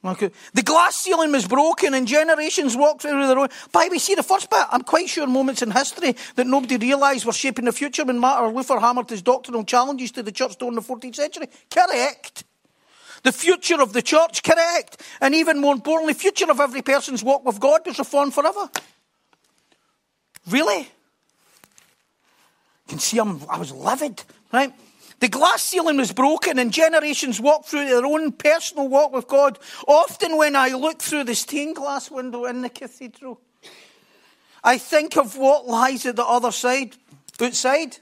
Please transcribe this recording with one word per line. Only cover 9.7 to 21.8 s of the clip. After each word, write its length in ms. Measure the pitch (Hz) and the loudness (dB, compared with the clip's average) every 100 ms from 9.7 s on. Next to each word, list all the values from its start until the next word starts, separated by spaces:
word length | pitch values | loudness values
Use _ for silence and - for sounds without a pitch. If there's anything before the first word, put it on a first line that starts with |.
| 247 262 269 247 | 0 0 -4 -8
to 120 | - | -10
the 80 | 214 | -10
church 260 | - 254 - | -6 -6 -4
door 120 | 247 | -6
in 60 | |
the 60 | 233 | -6
fourteenth 340 | - 240 254 | -8 -12 -10
century. 320 | 240 294 359 277 _ _ | -6 -6 -6 -14 _ _
Correct. 760 | 330 359 277 269 - - - - _ _ _ _ _ - - | 0 2 2 -2 -4 -20 -20 -20 _ _ _ _ _ -20 -2
The 80 | 254 | 0
future 480 | 254 339 359 - 330 | 2 0 2 0 0
of 140 | 247 | 2
the 80 | 233 | 0
church, 420 | - 311 330 - | 2 2 2 0
correct. 580 | - 330 339 339 - - - - | 2 2 4 0 -4 -20 -20 -2
And 120 | 269 | 2
even 280 | 311 320 294 | 2 2 2
more 120 | 285 | 2
importantly, 420 | 269 294 320 311 | 0 0 0 0
future 340 | - 381 - 339 | 0 -2 0 0
of 100 | 262 | 2
every 220 | 285 262 | 2 -2
person's 420 | - 269 285 247 | 0 0 0 -4
walk 220 | 220 277 | 0 0
with 140 | 254 202 | 0 0
God 260 | 269 320 | 2 2
was 140 | 330 262 | 0 -8
reformed 340 | - 285 285 | -2 0 0
forever. 360 | - 302 403 349 - - _ _ _ _ _ _ _ _ _ _ _ _ _ _ _ - | 0 -2 -2 -8 -10 -14 _ _ _ _ _ _ _ _ _ _ _ _ _ _ _ -2
Really? 300 | 240 320 381 262 _ _ _ _ _ _ _ _ _ | 0 0 -2 -6 _ _ _ _ _ _ _ _ _